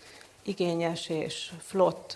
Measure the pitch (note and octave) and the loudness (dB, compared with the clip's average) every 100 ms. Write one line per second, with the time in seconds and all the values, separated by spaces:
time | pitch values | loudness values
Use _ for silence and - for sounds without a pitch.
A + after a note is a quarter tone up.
0 | - - - - - F#3+ F3 E3 E3 E3 | -20 -20 -20 -12 -6 0 2 2 0 -2
1 | - D#3+ - - - E3+ - F#3+ E3+ E3 | -2 -2 -2 -6 -10 -12 -2 6 6 4
2 | - | -8